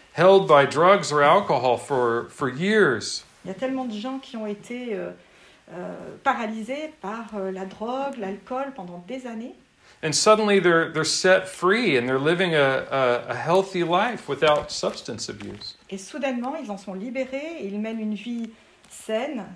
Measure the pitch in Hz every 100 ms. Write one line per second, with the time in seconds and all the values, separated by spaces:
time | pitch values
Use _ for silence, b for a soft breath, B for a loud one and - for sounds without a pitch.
0 | B - 180 196 160 147 131 131 180 202
1 | 143 147 143 185 202 143 127 117 - 135
2 | 120 117 120 - 139 127 185 214 165 110
3 | - - - _ 180 190 262 262 254 208
4 | 247 269 - 233 214 208 - 247 247 190
5 | 175 175 b b b b _ 175 180 175
6 | 160 - 269 233 220 220 220 285 311 -
7 | 190 226 214 208 190 190 196 - 220 262
8 | 277 233 190 196 - 254 277 269 180 175
9 | 175 262 254 220 254 - _ _ b b
10 | 160 147 214 214 214 196 175 165 160 156
11 | 156 - 185 185 - - 180 214 226 131
12 | 123 131 147 175 185 156 139 131 - 135
13 | 127 120 123 120 131 185 190 180 165 180
14 | 233 214 - 135 156 147 - - - -
15 | - 113 - 104 101 101 - - _ 190
16 | - 302 269 247 247 320 226 196 - 190
17 | 240 262 262 269 311 330 202 208 220 226
18 | 214 202 240 233 226 b b b _ -
19 | - 220 285 254 180